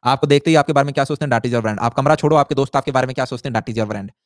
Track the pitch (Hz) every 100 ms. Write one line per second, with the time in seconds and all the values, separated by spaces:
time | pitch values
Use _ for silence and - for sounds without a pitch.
0 | 120 - 147 143 151 160 143 143 143 139
1 | 135 147 147 120 120 120 110 104 117 -
2 | 139 151 151 151 139 143 139 139 143 131
3 | 127 131 131 123 139 117 104 110 107 104
4 | 101 _